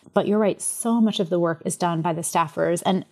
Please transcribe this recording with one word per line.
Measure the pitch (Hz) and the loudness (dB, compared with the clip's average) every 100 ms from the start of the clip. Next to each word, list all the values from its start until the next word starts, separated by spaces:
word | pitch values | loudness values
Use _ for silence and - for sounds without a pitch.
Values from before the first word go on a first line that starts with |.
| - - | -4 -2
But | 180 | 2
you're | 208 | 2
right. | 208 - | 2 0
So | - - 233 233 | -6 -6 0 2
much | 220 208 | 2 2
of | 170 | 0
the | 180 | 0
work | 170 160 - | 0 -2 -6
is | - | -2
done | 175 165 | -2 0
by | 165 | -2
the | 165 | -2
staffers. | 170 175 160 - 165 175 | -2 0 0 0 0 0
And | - 185 - | 0 0 -2